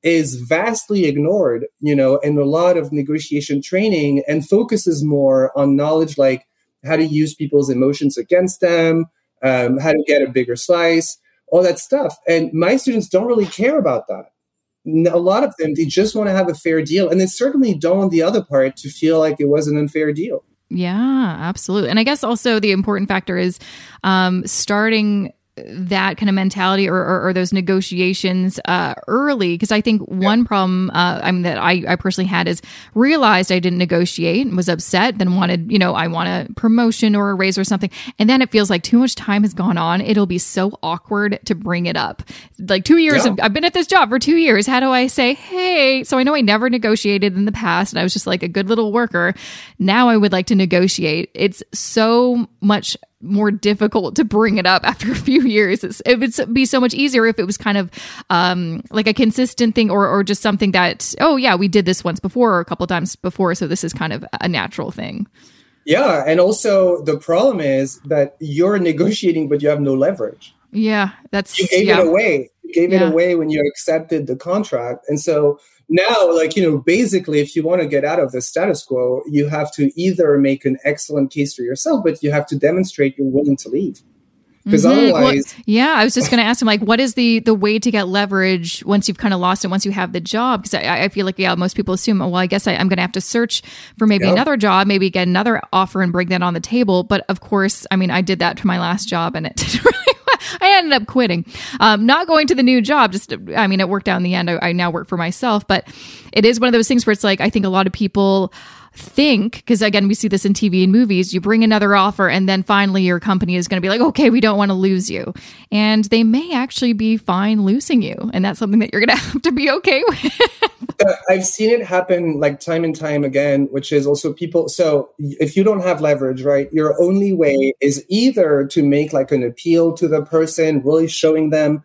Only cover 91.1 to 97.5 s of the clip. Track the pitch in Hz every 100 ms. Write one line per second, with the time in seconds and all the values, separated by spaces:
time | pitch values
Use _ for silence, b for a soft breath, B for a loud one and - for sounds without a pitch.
91.1 | 196 190 185 185 175 180 - 202 185 -
92.1 | 202 185 175 185 196 - - 190 180 180
93.1 | 185 - 233 233 - B B B B 220
94.1 | 202 185 185 277 277 208 185 196 196 190
95.1 | 185 180 180 226 220 - 190 190 196 185
96.1 | 175 175 180 175 170 170 240 226 185 180
97.1 | 202 - 294 -